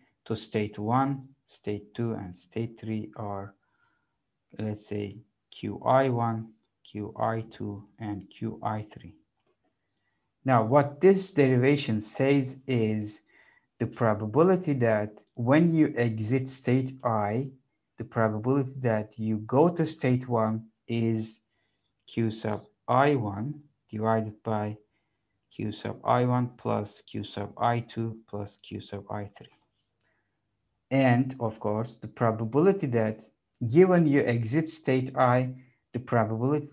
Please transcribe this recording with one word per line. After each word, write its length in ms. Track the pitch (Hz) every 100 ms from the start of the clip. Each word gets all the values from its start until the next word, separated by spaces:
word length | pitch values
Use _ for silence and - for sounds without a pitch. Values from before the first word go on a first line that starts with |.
| _ _
to 100 | -
state 440 | 107 - 110 104 101
one, 500 | 107 127 139 135 - _
state 480 | _ - - 104 -
two, 200 | - 117
and 240 | 101 95 90
state 420 | - 113 117 -
three 320 | 113 110 107 -
are, 360 | 104 98 104 - _ _ _ _ _ _ _ _ _ -
let's 300 | 110 104 -
say, 300 | 104 101 98 - _ _
Q 300 | - 104 -
I 260 | - 131 135
one, 400 | 117 117 113 110 _ _ _ -
Q 240 | 104 104 -
I 260 | 113 113 110
two, 360 | - 104 104 - -
and 300 | 107 95 87
Q 300 | - 113 -
I 200 | 110 107
three. 320 | 107 - - - _ _ _ _ _ _ _ _ _ _ _ _
Now, 200 | 135 123
what 380 | 110 143 135 -
this 300 | 190 190 -
derivation 680 | 143 131 127 131 147 - 107
says 580 | - - 135 143 127 - -
is 540 | 123 110 107 104 - _ _ _ _ _ -
the 80 | 117
probability 840 | - 113 104 107 131 180 180 156
that 500 | 135 113 107 107 - _
when 400 | - 117 151 170
you 200 | 160 151 117
exit 500 | 117 110 107 131 131
state 460 | - - 131 131 131
I, 460 | 120 110 104 117 139 - _ _ _ -
the 60 |
probability 680 | - 117 110 107 120 143 131 135
that 380 | 123 107 104 -
you 200 | 110 107
go 280 | 110 131 170
to 160 | 175
state 440 | 156 - 131 123 123
one 380 | 117 110 110 110 _ -
is 520 | 117 113 113 110 - _ _ _ _ _ _ -
Q 240 | - 113
sub 300 | 107 107 101 - _ -
I 280 | 127 143
one 460 | 135 107 98 131 147 - _ _
divided 500 | 110 110 113 107 107
by 340 | 113 107 107 107 _ _ _ _ _ _ _
Q 180 | - 110
sub 280 | - 110 -
I 200 | - 123
one 260 | 123 123 123 127
plus 440 | 117 110 98 - -
Q 140 | 110
sub 300 | 104 101 101 -
I 220 | 117 120
two 380 | 120 113 113 110 -
plus 280 | 104 101 -
Q 200 | - 104
sub 240 | - 101 98
I 180 | 104 101 -
three. 100 | - _ _ _ _ _ _ _ _ _ _ _ _ _ -
And 440 | 135 131 120 127 -
of 200 | 113 -
course, 360 | 104 107 117
the 120 | - -
probability 800 | - 117 110 113 139 196 - 139
that 360 | 117 110 110 - _ _ - 117
given 380 | 151 185 175
you 160 | 156 139
exit 480 | 120 120 113 151 156
state 480 | - - 131 131 131
I, 360 | 127 127 127 127 - _ _
the 80 | 123
probability 720 | 127 120 110 113 131 147 147